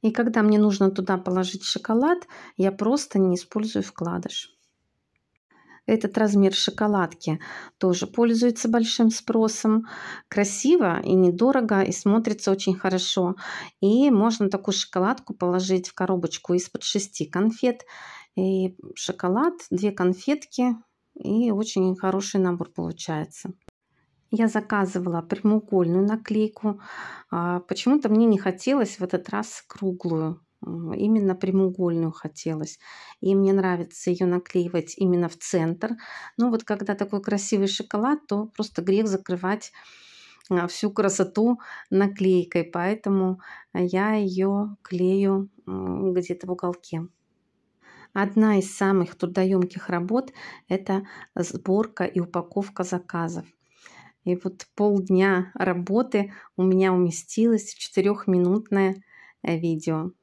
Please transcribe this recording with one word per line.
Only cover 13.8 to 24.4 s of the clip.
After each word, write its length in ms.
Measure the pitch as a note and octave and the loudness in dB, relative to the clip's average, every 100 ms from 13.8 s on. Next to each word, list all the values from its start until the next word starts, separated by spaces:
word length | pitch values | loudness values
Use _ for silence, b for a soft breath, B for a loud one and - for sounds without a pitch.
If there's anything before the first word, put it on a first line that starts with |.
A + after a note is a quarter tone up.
И 280 | G3 A3+ C#4+ | 4 6 6
можно 380 | A3+ A3 A3+ G3 | 6 4 2 0
такую 260 | G3 G3 | -2 -2
шоколадку 600 | F#3+ - F#3+ F#3+ C4 - | -4 -2 0 0 -2 -6
положить 540 | - F3+ F3+ F#3 F#3 F3+ | -4 0 0 0 -2 -2
в 60 | |
коробочку 600 | - F#3 F#3 E3+ - - | -6 -2 0 -2 -6 -2
из-под 300 | F3+ F3+ - | -2 -2 -8
шести 400 | - G#3 G3 - | -4 -4 -4 -8
конфет. 600 | D3+ F3 G#3+ A3+ B3+ A#3+ - B B B B - | -6 0 0 2 -2 -2 -8 B B B B -2
И 400 | F#3+ F#3+ F#3 F#3 - | 0 0 -2 -6 -20
шоколад, 600 | - - F3+ F3+ G3 D#4+ F4 - | -10 -8 -4 -2 0 0 -2 -6
две 200 | F3+ G#3 | -2 -2
конфетки, 840 | G3 F3+ F#3 - D4 - - B3 A3+ _ _ _ | 0 0 0 -2 -4 -4 -2 -2 -2 _ _ _
и 360 | - - G#3 A#3+ | -14 -4 0 0
очень 460 | G3+ A3 - F#3 F#3 | 0 -2 0 0 0
хороший 440 | F#3+ F#3+ G3 G3+ | -2 -2 -2 0
набор 300 | F#3 F3 E3+ | 0 0 -6
получается. 840 | - E3+ E3 - D#3 D#3 - F#3 - - _ _ _ _ _ _ | -6 -8 -8 -6 -6 -6 -10 -14 -14 -20 _ _ _ _ _ _
Я 160 | A3 | 0